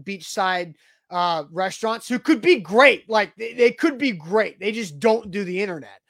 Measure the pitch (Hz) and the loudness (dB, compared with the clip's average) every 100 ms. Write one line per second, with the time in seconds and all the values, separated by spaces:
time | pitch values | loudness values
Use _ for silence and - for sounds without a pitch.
0 | 147 196 - 214 185 180 175 - _ _ | -12 -12 -8 -2 0 -2 -6 -12 _ _
1 | - 180 175 160 147 165 190 - 220 226 | -8 -2 0 0 -4 -4 -4 -2 -4 -4
2 | - 240 - 254 330 285 160 220 277 214 | -4 -4 2 2 4 2 4 6 6 4
3 | - 214 196 - 226 240 240 240 320 254 | 0 -2 -2 -6 -10 2 2 4 -2 0
4 | 269 180 160 214 185 - 202 226 190 143 | -4 -4 -2 0 0 -4 -6 -4 -8 -2
5 | 220 226 214 196 180 180 202 160 101 98 | 0 0 -2 -8 -6 -4 -4 -6 -12 -20